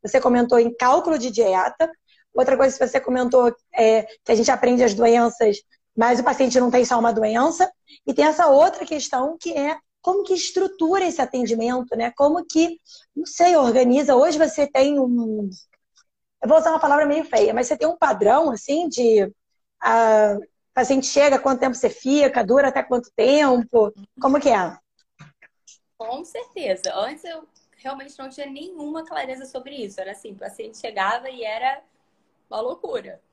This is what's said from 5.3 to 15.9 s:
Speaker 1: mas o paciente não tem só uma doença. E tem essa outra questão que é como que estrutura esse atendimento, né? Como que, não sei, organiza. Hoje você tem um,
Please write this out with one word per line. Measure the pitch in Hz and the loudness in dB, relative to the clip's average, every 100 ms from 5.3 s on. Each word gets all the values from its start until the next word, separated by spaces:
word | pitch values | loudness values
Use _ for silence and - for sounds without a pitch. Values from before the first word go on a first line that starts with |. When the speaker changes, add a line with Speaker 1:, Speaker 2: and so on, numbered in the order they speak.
| - 220 202 _ _ _ - | 2 0 0 _ _ _ -2
Speaker 1:
mas | 233 240 | 0 2
o | |
paciente | 262 262 262 247 | 0 0 0 2
não | 247 | 2
tem | 247 | 0
só | 240 240 | 2 0
uma | 233 | 0
doença. | 220 214 226 294 320 370 _ _ _ - | 0 -2 0 -2 0 -2 _ _ _ -6
E | |
tem | 254 302 | 2 2
essa | 311 330 | 4 4
outra | 277 349 - | 6 4 2
questão | 320 302 - 247 277 330 | -8 -8 -6 -4 -4 -6
que | 339 | -8
é | 320 285 320 _ _ | -4 -4 -6 _ _
como | 349 392 | -2 -2
que | 381 | -2
estrutura | 359 - 370 381 - 320 381 359 | -4 -2 -4 -4 -2 0 0 -2
esse | - | -2
atendimento, | 247 254 240 226 233 254 247 233 | -4 -2 -2 -2 -2 -4 -6 -6
né? | 233 - | -6 0
Como | 285 339 | 0 0
que, | 330 320 339 330 _ - _ | -2 0 0 -2 _ -20 _
não | - 349 | -12 -12
sei, | - 349 330 | 2 4 4
organiza. | 247 233 247 262 294 | 4 2 4 2 4
Hoje | 254 311 302 | 4 4 2
você | 311 - 285 | 0 0 -2
tem | 262 277 285 | 2 2 2
um, | 254 240 226 214 196 185 _ _ _ | 0 -2 -2 -6 -8 -12 _ _ _